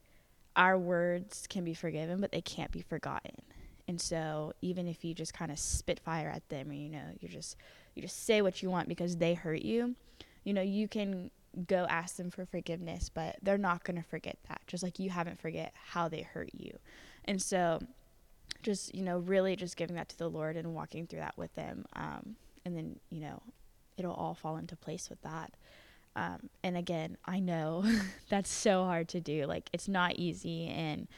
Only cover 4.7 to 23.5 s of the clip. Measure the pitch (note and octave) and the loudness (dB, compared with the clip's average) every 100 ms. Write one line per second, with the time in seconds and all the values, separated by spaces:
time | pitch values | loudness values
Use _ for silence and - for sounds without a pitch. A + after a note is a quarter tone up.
4.7 | F3+ F3 D#3+ E3+ E3 D#3+ - E3 D3 - | 0 -2 -4 -4 -4 -6 -4 -4 -2 0
5.7 | - - E3 - D#3+ D3+ D3+ - D3 C#3 | 0 0 -2 0 -2 -2 -4 -6 -6 -6
6.7 | C#3+ D3 D3+ D#3+ F3+ - E3 - - - | -6 -6 -8 -10 -12 -12 -10 -12 -12 -18
7.7 | - - - F#3 - - G#3+ G3 - F#3 | -20 -14 -10 -8 -4 4 6 6 2 0
8.7 | F3+ - E3+ F3 E3+ E3+ E3+ E3+ D#3 - | 0 0 0 0 4 4 4 2 0 2
9.7 | A#3 B3 B3 - - - - G3 G3+ G3 | 2 2 -2 -10 -20 -20 -8 0 2 2
10.7 | G3+ G#3+ A3 G3 F#3 F3+ - - F#3 F3 | 2 0 0 -2 -2 -6 -14 -10 -6 2
11.7 | F#3 F3+ E3 F3 - F3+ - F#3 F3+ E3+ | 4 4 2 0 -6 -6 -6 -4 -4 -2
12.7 | E3+ E3+ F3 - E3+ D#3+ - G3 G3+ F#3+ | -4 -4 -2 -2 -2 -4 0 2 4 4
13.7 | F3 - F3 - D#3+ - - - - - | 2 0 -4 -2 -6 -6 -10 -10 -12 -8
14.7 | F3+ F3+ - F#3+ F3+ E3+ F3 D#3+ E3 D#3+ | -4 -4 -2 -2 0 -2 -4 -6 -4 -6
15.7 | - - F3 E3+ E3 E3 E3+ - - - | -10 -6 0 0 -2 -6 -6 -8 -8 -12
16.7 | - - - - - - F#3+ - F#3+ E3+ | -12 -16 -20 -20 -10 -2 0 2 4 6
17.7 | D#3+ - - - - - - - - A3+ | 4 -2 -12 -20 -20 -20 -20 -14 -4 0
18.7 | G3 - - F#3 F3 F3 F#3+ F#3+ F3+ F3+ | 0 -2 -4 0 0 4 6 6 2 -2
19.7 | - E3 E3+ D3 - E3 D#3 D#3 E3 E3 | -4 -4 -4 -8 -4 -4 -2 -2 -2 -4
20.7 | D#3+ D#3 - E3+ D#3+ D#3 - F3+ - - | -6 -6 -8 -8 -6 -6 -6 -8 -6 -6
21.7 | - - - D2+ D2 - A3 - - F3+ | -8 -10 -8 -6 -6 -10 -14 -18 -10 -6
22.7 | E3+ D#3+ D#3 - D#3+ D3 - A#3 | -4 -6 -8 -10 -8 -8 -10 -14